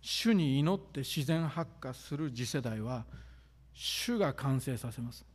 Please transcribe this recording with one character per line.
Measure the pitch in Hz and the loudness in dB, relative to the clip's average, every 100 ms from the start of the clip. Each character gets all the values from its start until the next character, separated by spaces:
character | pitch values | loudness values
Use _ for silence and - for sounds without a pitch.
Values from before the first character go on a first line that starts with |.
主 | - - 226 | -4 0 4
に | 214 156 135 | 6 6 4
祈 | 151 | 4
っ | 147 | 2
て | 147 - | -2 -8
自 | 131 - | -4 -2
然 | 135 160 165 | 2 2 2
発 | 165 165 - | -2 -6 -6
火 | 135 | -10
す | 123 - 143 | -10 -8 -4
る | 156 | -4
次 | 117 123 | -2 -2
世 | 147 | -2
代 | 120 110 | -2 -2
は | 110 127 113 - - - - - - | -2 -4 -6 -14 -18 -20 -20 -20 -20
主 | - - - - 240 | -8 -6 -4 0 4
が | 180 | 2
完 | - 139 135 | 2 2 2
成 | 131 123 | 2 -4
さ | 123 | -4
せ | 110 | -6
ま | 120 | -8
す。 | - - | -8 -18